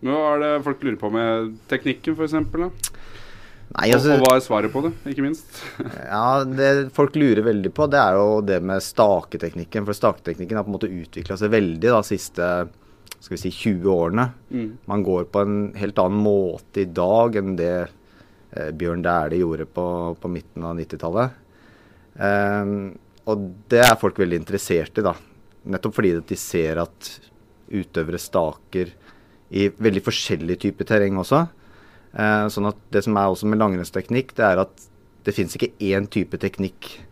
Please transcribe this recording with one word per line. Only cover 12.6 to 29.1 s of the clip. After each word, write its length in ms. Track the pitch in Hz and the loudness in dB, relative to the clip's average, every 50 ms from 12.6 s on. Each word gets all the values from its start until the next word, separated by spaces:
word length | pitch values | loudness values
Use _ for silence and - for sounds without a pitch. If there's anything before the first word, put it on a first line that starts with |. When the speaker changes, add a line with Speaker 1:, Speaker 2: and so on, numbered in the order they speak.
| 90 101 - _ _ - - _ - - - _ - | -2 -6 -8 _ _ -20 -20 _ -20 -20 -20 _ -12
Speaker 2:
skal 140 | - 92 | -12 -10
vi 40 | 85 | -8
si, 100 | - 95 | -6 -8
tjue 360 | 87 - - 113 101 90 85 98 | -8 -4 -2 -2 -2 2 2 2
årene. 380 | 95 87 85 82 87 113 127 123 123 - - - | 2 4 2 0 0 0 -2 -2 -4 -10 -18 -10
Speaker 1:
Mm. 200 | - 127 113 107 113 127 _ | -8 -6 -6 -8 -10 -14 _
Speaker 2:
Man 180 | - 101 104 98 | -6 -4 -2 0
går 220 | 92 92 90 87 85 | 0 0 0 -2 0
på 100 | - 101 | 0 0
en 160 | 101 101 104 101 104 - - | 0 0 0 -4 -4 -6 -8
helt 220 | 98 101 101 104 | -6 -8 -4 0
annen 240 | - 95 92 98 104 | 0 0 2 2 2
måte 600 | 104 107 101 101 95 90 80 82 - _ _ 101 98 | 2 2 2 2 2 0 -4 -8 -12 _ _ -4 -4
i 60 | 90 | -2
dag 460 | 82 90 87 90 104 113 117 117 113 104 | -2 0 2 4 4 4 4 4 2 -2
enn 160 | 98 98 95 | -2 -2 -2
det, 160 | 85 82 87 87 90 87 85 - _ _ _ _ _ - _ - _ _ _ | -2 -2 -2 -2 -2 -4 -6 -10 _ _ _ _ _ -20 _ -20 _ _ _
eh, 220 | - - 76 78 80 | -12 -10 -8 -8 -6
Bjørn 280 | 80 87 85 85 87 85 | -6 -4 -4 -4 -2 0
Dæhlie 360 | 87 87 85 78 76 80 87 | 2 2 2 0 0 0 0
gjorde 240 | 92 85 80 78 80 | 0 0 0 -4 -6
på, 200 | - _ - 90 87 87 87 85 85 85 | -8 _ -4 -4 -2 -2 -4 -4 -6 -8
på 120 | - - 90 | -8 -8 -8
midten 380 | 90 85 82 - - 82 82 | -8 -8 -10 -12 -14 -12 -10
av 80 | 82 85 | -8 -8
nittitallet. 640 | 85 80 - - 76 - 82 85 104 123 127 127 - _ _ _ _ _ - - _ _ _ _ _ - _ _ | -8 -8 -10 -10 -8 -8 -4 -2 -2 -2 -2 -4 -12 _ _ _ _ _ -20 -20 _ _ _ _ _ -20 _ _
Ehm, 840 | - - 101 101 101 101 101 101 104 101 101 101 101 98 98 87 - _ _ _ - _ | -4 -2 0 0 2 0 0 0 -2 -2 -2 -4 -4 -6 -8 -12 -16 _ _ _ -14 _
og 180 | - 107 104 101 92 90 98 110 - | -2 -2 -2 -2 -8 -10 -14 -4 2
det 120 | 123 117 | 6 8
er 160 | 120 123 113 110 | 8 8 6 6
folk 180 | - 101 - - | 2 -2 2 2
veldig 200 | 98 90 87 85 80 | 0 0 0 -2 -4
interessert 560 | - 92 98 - - 92 85 78 - - - | -4 -6 -6 -2 0 0 0 0 0 -2 0
i, 60 | 107 | 0
da. 80 | 95 87 - - - - - - - - - _ | 0 -2 -2 -8 -20 -20 -20 -20 -20 -20 -20 _
Nettopp 300 | - 98 92 - 113 107 | -6 -6 -4 -4 -4 -2
fordi 200 | - 113 95 85 85 | 2 2 2 2 0
at 100 | 80 - | -2 -6
de 100 | 98 87 | -8 -8
ser 420 | - - - 90 82 78 78 82 85 | -8 -6 -2 -2 0 0 0 -2 -4
at 280 | - - _ - - - - - - _ - _ _ _ _ _ - | -4 -6 _ -18 -18 -18 -18 -20 -20 _ -20 _ _ _ _ _ -8
utøvere 500 | - 101 90 - - 85 82 78 87 85 | -6 -6 -6 -4 -4 -4 -4 -4 -6 -8
staker 680 | - - - 92 82 78 76 - _ _ - 95 90 87 - - _ - | -10 -2 -2 0 0 0 -4 -8 _ _ -4 -4 -4 -4 -8 -20 _ -20